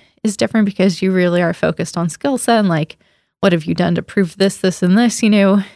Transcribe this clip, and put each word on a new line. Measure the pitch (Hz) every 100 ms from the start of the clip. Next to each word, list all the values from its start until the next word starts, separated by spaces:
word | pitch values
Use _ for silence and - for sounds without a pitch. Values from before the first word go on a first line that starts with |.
| _ _
is | 220 196
different | 220 226 202
because | - 190 170
you | 190
really | 185 180 175
are | 170
focused | 175 165 165 165 -
on | 170
skill | - 285 254
set | - 233
and, | 202
like, | 165 151 - _ _ _ _
"What | 196
have | 175 156
you |
done | 170 175 170
to |
prove | - - 180 -
this, | 196 -
this, | 185 175
and | 180 196
this?" | 240 -
You | 220
know, | 208 196 202 190